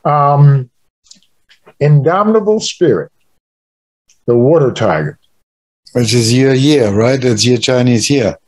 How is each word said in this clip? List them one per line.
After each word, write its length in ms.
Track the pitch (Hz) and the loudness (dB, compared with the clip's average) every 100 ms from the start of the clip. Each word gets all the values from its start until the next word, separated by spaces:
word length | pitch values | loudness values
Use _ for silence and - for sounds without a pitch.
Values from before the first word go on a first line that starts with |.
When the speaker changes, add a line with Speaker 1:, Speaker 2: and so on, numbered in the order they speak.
Speaker 1:
Um, 640 | 156 147 143 143 143 139 123 _ _ _ _ - _ _ _ _ - _ | -2 0 0 4 4 2 -4 _ _ _ _ -20 _ _ _ _ -20 _
Indomitable 800 | 147 147 139 185 208 220 202 214 | 2 2 2 0 0 0 0 -4
Spirit, 520 | - - 165 92 - _ _ _ _ _ _ _ _ _ _ _ - | -4 -2 -2 0 -6 _ _ _ _ _ _ _ _ _ _ _ -2
the 100 | 120 | 0
Water 360 | 127 160 131 | 2 2 0
Tiger. 460 | 98 110 78 76 - _ _ _ _ _ _ _ | -2 -2 -2 -6 -12 _ _ _ _ _ _ _
Speaker 2:
Which 220 | 123 113 | -6 -2
is 180 | 120 113 | 0 0
your 220 | 123 131 | 0 2
year, 380 | 131 139 147 107 | 0 0 0 0
right? 300 | 101 117 135 | 0 0 0
It's 200 | 127 107 | -2 -2
your 140 | 120 123 | -2 -2
Chinese 500 | 120 127 123 120 - | 0 0 0 0 0
year. 300 | 143 104 - | -2 -2 -6